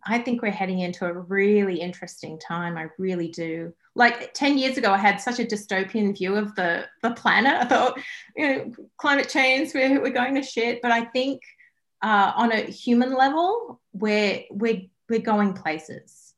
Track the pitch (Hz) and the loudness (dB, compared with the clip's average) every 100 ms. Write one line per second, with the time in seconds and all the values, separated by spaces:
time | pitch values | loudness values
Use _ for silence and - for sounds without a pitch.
0 | - 233 240 240 220 180 190 185 180 180 | -2 -2 -2 -2 -2 -2 -2 -2 -4 -4
1 | 180 175 175 196 196 208 202 175 175 180 | -6 -6 -4 0 4 4 4 -2 -6 -8
2 | 180 - 160 160 - 170 170 170 160 - | -14 -14 -14 -14 -8 -6 -4 -6 -10 -6
3 | 190 180 165 165 165 160 165 - _ - | -4 -2 -4 -6 -8 -6 -10 -14 _ 2
4 | 240 233 - - 277 285 262 254 233 196 | 2 2 -10 -2 2 2 2 2 2 4
5 | 202 196 - 240 - 208 - 190 190 226 | 4 2 -2 -4 -4 -4 -2 -2 -2 0
6 | 208 196 185 202 208 208 180 175 - _ | 0 0 -2 -2 -2 -2 -2 -2 -6 _
7 | 226 240 226 180 240 294 240 247 240 269 | -4 -2 2 4 4 2 2 4 2 0
8 | - - - - 294 262 - - - _ | -12 -16 -16 -4 0 0 -4 -12 -20 _
9 | 302 277 - 311 262 262 302 277 262 269 | 0 2 2 2 2 2 0 2 2 4
10 | - 254 254 269 277 - 233 233 240 233 | 2 0 0 0 -2 -2 -2 -2 2 0
11 | 233 254 262 269 - _ _ _ _ _ | 0 -2 -2 -4 -10 _ _ _ _ _
12 | 214 208 196 - 226 220 - - - 240 | 2 4 4 4 2 2 -2 -8 0 2
13 | 254 262 269 302 349 453 466 - _ 196 | 2 4 2 4 2 0 -4 -16 _ -6
14 | 214 208 208 185 - 196 226 202 185 _ | 0 2 2 -2 -6 -4 -2 -2 -4 _
15 | _ 226 233 208 202 185 - 156 - - | _ -2 2 2 2 0 -6 -6 -8 -18
16 | _ - - | _ -20 -20